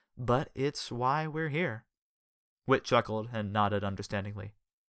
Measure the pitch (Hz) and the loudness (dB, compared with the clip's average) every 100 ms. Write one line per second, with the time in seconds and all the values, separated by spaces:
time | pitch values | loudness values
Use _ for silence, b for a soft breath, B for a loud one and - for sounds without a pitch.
0 | b - 123 123 147 127 143 - - 120 | b -6 0 0 0 -2 -2 -2 -6 -2
1 | 127 151 156 156 160 147 170 123 - _ | 0 2 -2 -4 -2 -2 -2 -4 -12 _
2 | _ _ _ _ _ _ - 131 - 123 | _ _ _ _ _ _ 2 2 6 2
3 | 107 110 113 113 101 107 101 101 101 95 | 4 -4 -4 -4 0 2 4 2 0 -4
4 | - 104 101 101 98 - _ _ | -4 -4 -4 -8 -12 -14 _ _